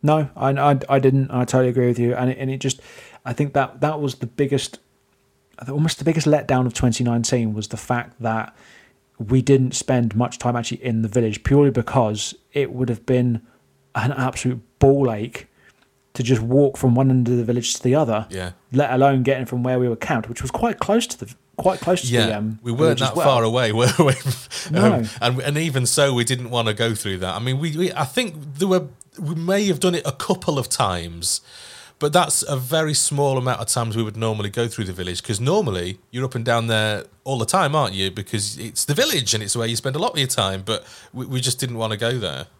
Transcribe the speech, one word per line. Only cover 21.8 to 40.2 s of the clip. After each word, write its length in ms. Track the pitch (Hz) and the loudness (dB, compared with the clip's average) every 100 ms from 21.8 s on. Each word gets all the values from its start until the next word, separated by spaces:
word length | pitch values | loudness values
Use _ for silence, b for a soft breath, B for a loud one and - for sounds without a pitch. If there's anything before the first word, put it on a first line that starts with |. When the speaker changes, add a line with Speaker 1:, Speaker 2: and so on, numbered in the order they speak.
Speaker 1:
close 220 | - 185 | 0 0
to 40 | 127 | 2
Speaker 2:
Yeah, 180 | 120 107 | 2 2
Speaker 1:
the, 120 | 104 | 0
um, 200 | 107 110 | -4 -6
Speaker 2:
we 80 | 120 | -6
weren't 260 | 117 160 127 | 2 2 2
Speaker 1:
village 40 | |
as 60 | 135 | 0
Speaker 2:
that 60 | - | 2
Speaker 1:
well. 100 | 151 | 2
Speaker 2:
far 180 | 127 | 4
away, 280 | 113 120 117 | 2 2 2
<laughs> 80 | 107 | 2
were 80 | 120 - | 2 4
we? 140 | 151 | 4
Um, 600 | 131 139 - - - - | 4 -2 -6 -8 -12 -4
Speaker 1:
No. 320 | 160 214 165 110 - | 4 4 4 -2 -2
Speaker 2:
and, 200 | 123 127 | -2 0
and 180 | 139 147 | -2 -2
even 280 | 165 135 123 | -2 0 0
so, 260 | - 139 | 2 2
we 100 | 123 | 2
didn't 260 | 120 127 120 | 0 -2 -2
wanna 240 | 120 113 | -2 0
go 200 | 104 117 | 0 0
through 240 | 107 104 95 | -2 -4 -4
that. 160 | 92 90 | -4 -4
I 20 | |
mean, 180 | 120 131 | -2 -2
we, 160 | 160 151 | -4 -2
we, 160 | 180 | -2
I 120 | - | -2
think 300 | 143 - 240 156 147 139 | -4 -2 -4 -8 -14 -4
there 100 | 190 | 0
were, 180 | 185 143 - - - | 0 0 -16 -20 -10
we 160 | 156 165 | -6 -4
may 300 | 170 196 202 | 0 0 0
have 120 | 160 | 2
done 140 | 185 175 | 0 0
it 60 | |
a 80 | - | -4
couple 440 | - - 180 - 147 | -6 -4 -2 0 -2
of 100 | 117 | -2
times, 720 | - 107 87 85 85 82 - B B B B B _ | -2 0 -2 -6 -8 -6 -6 B B B B B _
but 140 | 147 | 2
that's 300 | 160 156 - - | 2 2 0 -2
a 100 | 139 | -4
very 380 | 127 160 156 | -2 -2 0
small 420 | 143 - 143 143 131 | 0 0 0 0 0
amount 240 | 127 123 | -2 -4
of 60 | 107 | -2
times 280 | - 113 110 | -2 -2 -2
we 60 | |
would 120 | 110 104 | -4 -2
normally 340 | 113 107 101 | -4 -2 -4
go 180 | 98 117 | -2 -4
through 160 | - | -4
the 80 | 95 | -6
village, 280 | 92 90 87 | -6 -6 -8
'cause 180 | - 104 | -4 -2
normally 580 | 123 190 165 92 87 95 _ | 2 2 0 -2 -4 -8 _
you're 120 | 123 | -6
up 100 | 131 123 | -6 -4
and 80 | |
down 240 | 117 117 113 | 0 0 2
there 360 | 110 107 104 - _ | 0 0 -2 -8 _
all 140 | - 135 | -6 -4
the 80 | 110 | 0
time, 280 | 190 156 | 0 2
aren't 200 | 156 175 | 0 -2
you? 160 | 190 196 | -2 -4
Because 440 | 185 98 110 104 107 | -4 -6 -4 -6 -8
it's 260 | 107 - | -10 -6
the 100 | - | -2
village 400 | 143 302 202 113 | 0 0 -2 -2
and 80 | 110 | -4
it's 140 | 104 120 | -2 -4
where 100 | 113 | -2
you 80 | |
spend 220 | 117 135 131 | -2 -4 -2
a 20 | |
lot 140 | 131 | -4
of 60 | |
your 100 | 143 | -2